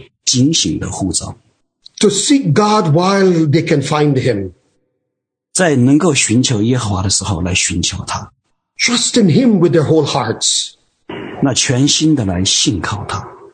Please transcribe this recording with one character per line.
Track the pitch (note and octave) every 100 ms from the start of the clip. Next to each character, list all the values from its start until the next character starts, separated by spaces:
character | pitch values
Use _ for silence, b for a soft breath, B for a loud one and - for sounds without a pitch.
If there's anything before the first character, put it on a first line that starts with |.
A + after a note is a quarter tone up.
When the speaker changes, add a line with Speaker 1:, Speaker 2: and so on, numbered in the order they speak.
| - _ -
Speaker 1:
警 | B2+ C#3
醒 | E3 F2+ D2+
的 | F2+
呼 | - F#2
召。 | - - - _ _ _ _ - -
Speaker 2:
To | G#3
seek | G3 - C#4 G3
God | D3 G#3 G#3+ E3+ D3+
while | F#3 G3 F#3+ E3+ D#3
they | D#3 -
can | D3+
find | C3+ D3+ D3+ B2+
him. | B2 G2+ F#2+ - _ _ _ _ _ _ _ _ _
Speaker 1:
在 | - F3+ C3+
能 | B2 C#3+
够 | F#3 C3+
寻 | - A2+
求 | B2+ G#2+
耶 | A2 B2+
和 | A2
华 | F#2+
的 | F#2+
时 | -
候 | F2+ E2+
来 | F2+
寻 | F2+ - F#2
求 | - F2 -
他。 | - - _ _ _ _ -
Speaker 2:
Trust | - A#3+ - B3+
in | G3
him | D3+ B3+ G3+
with | E3+ E3
their | C#3+
whole | D#3+ C#3
hearts. | D3 A2+ G#2+ - - - - _ _ - - - - C#3
Speaker 1:
那 |
全 | B2+ - B2 C#3+
心 | - D#3 D3
的 | G2
来 | F2+
信 | F#2+ - - G2
靠 | - G2 F#2
他。 | - - - -